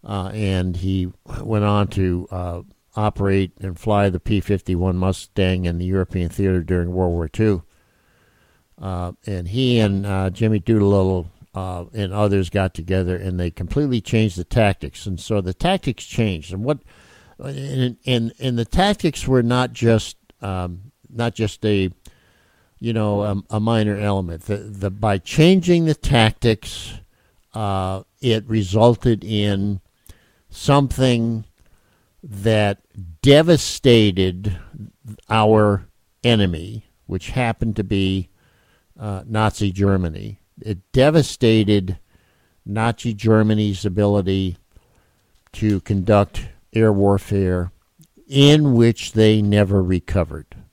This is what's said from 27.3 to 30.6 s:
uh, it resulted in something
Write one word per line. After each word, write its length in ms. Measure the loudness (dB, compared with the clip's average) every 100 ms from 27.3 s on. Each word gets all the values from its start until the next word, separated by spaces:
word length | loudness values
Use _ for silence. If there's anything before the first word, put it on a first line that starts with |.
| _ _ -6
uh, 480 | -4 -2 -4 -6 -12 _
it 220 | -2 -2 0
resulted 760 | -2 0 4 4 4 0 -2
in 580 | -2 -2 0 0 -2 -4 _ _ -20 -20 _ _ _
something 920 | -6